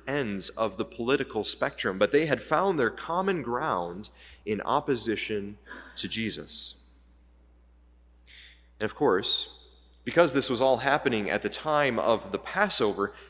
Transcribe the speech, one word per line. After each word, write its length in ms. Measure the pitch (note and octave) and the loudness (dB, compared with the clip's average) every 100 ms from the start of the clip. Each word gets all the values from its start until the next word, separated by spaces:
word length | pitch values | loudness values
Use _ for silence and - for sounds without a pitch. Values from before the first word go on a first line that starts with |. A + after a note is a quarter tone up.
| - | -4
ends 440 | C#3+ A2+ G2 - | -2 -2 -2 -4
of 260 | - A2 F#2+ | -2 -2 -2
the 80 | |
political 600 | G#2 - A#2+ C#3 B2+ A2 | -8 -4 0 0 0 -2
spectrum, 540 | G2 - C3+ - G#2+ F#2+ | -2 0 -2 -2 -4 2
but 140 | G#2 | 4
they 140 | C#3+ D#3+ | 4 2
had 160 | B2 | 0
found 360 | - D#3 G3 D#3+ | 2 2 2 2
their 120 | A2+ | 0
common 500 | - - F3 F#3+ F3 | -2 -4 -2 0 -2
ground 720 | A#2 B2 D#3 F#2+ F2 F2+ G#2+ - - - | -2 -2 -2 -2 -4 -8 -12 -16 -20 -12
in 160 | - G#2 | -6 -4
opposition 960 | - C#3 C#3+ B2 A#2 G#2 - G#2 G2+ G#2+ - - - - | 0 0 2 0 0 -2 -2 -4 -6 -14 -16 -18 -12 -8
to 120 | F#2+ | -6
Jesus. 760 | A2 A2 E2+ C#2+ - - - - _ _ _ _ _ _ _ _ _ _ _ _ _ - - - - _ - | -4 -4 -4 -6 -6 -6 -8 -20 _ _ _ _ _ _ _ _ _ _ _ _ _ -20 -20 -20 -20 _ -4
And 60 | |
of 100 | G#2+ | -4
course, 720 | - C#3 F#2+ - - - - - - _ _ | 2 4 4 2 0 -2 -12 -20 -20 _ _
because 300 | B2 E3 E3+ | 0 4 6
this 160 | C3+ A#2+ | 4 2
was 100 | A#2 | 2
all 160 | C3 A#2+ | 4 2
happening 540 | C3+ D3+ C3+ A2+ F#2+ | 2 2 2 0 0
at 100 | G2+ | -2
the 80 | G#2 | -2
time 500 | - D#3 D3 C#3 A2+ | -4 0 2 2 2
of 340 | E2+ A2 G2 | 2 0 0
the 60 | - | -8
Passover, 760 | - F#3 G3+ - G#2+ F#2 G2+ - | -4 0 2 4 2 0 -4 -4